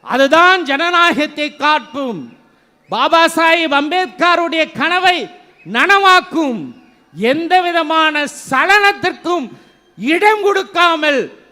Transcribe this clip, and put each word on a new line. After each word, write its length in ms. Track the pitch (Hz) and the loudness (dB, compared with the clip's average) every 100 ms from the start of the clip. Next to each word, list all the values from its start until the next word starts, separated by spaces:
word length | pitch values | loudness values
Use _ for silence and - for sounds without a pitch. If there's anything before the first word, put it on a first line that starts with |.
அதுதான் 600 | - 240 269 320 359 370 | -4 0 2 4 4 2
ஜனநாயகத்தை 920 | 277 277 339 349 339 254 302 302 294 - | 0 -4 0 0 0 0 -4 -6 -8 -2
காட்டும், 800 | 294 302 226 254 262 190 117 - _ _ _ _ _ | 0 0 -4 -8 -8 -8 -14 -20 _ _ _ _ _
பாபா 380 | 214 294 330 330 | -4 0 2 2
சாஹிப் 460 | 330 330 339 320 | 2 2 2 0
அம்பேத்கருடைய 1040 | 285 294 359 370 - 339 339 339 320 311 - | -2 -2 -2 -4 -2 0 0 -2 -2 -4 -2
கனவை 500 | 302 359 370 349 196 - _ _ 160 | -2 0 0 0 -6 -14 _ _ -6
நனவாக்கும். 1000 | 233 330 392 392 370 - 302 294 170 139 - _ _ _ | -2 2 4 6 4 2 -4 -4 -6 -10 -16 _ _ _
எந்த 460 | 147 226 294 330 370 | -4 -2 -2 0 0
விதமான 640 | 349 339 311 320 311 294 285 - - | 2 -2 -2 0 0 -2 -6 -10 -4
சலனத்திற்கும் 960 | 262 330 403 403 403 349 - 320 349 226 139 _ _ _ - | -2 2 4 2 0 -6 -6 -6 -4 -6 -16 _ _ _ -8
இடம் 440 | 226 330 415 427 | -2 0 2 2
கொடுக்காமல் 1000 | 403 392 285 349 349 330 302 277 165 - _ | 0 -2 -4 0 0 2 0 -2 -4 -12 _